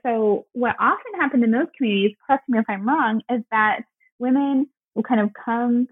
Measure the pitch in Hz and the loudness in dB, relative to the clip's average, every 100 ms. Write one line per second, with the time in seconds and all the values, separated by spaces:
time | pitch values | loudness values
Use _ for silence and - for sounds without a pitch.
0 | 247 226 214 202 - 240 240 - 233 415 | -2 0 0 0 -4 -4 -4 0 0 0
1 | 480 381 285 269 233 233 320 - 233 202 | -4 -4 0 2 2 2 -2 -2 -2 0
2 | 202 208 - 269 - 226 226 196 214 311 | 0 -2 -2 -2 0 -2 -2 -4 -2 0
3 | 226 220 - 247 - 220 214 - - _ | 0 -2 -2 -4 -2 0 0 0 -6 _
4 | _ _ 247 262 277 269 294 _ _ 214 | _ _ 0 0 2 0 -2 _ _ -8
5 | 226 226 208 - - 233 240 240 254 | 0 0 0 -4 -6 -2 0 0 0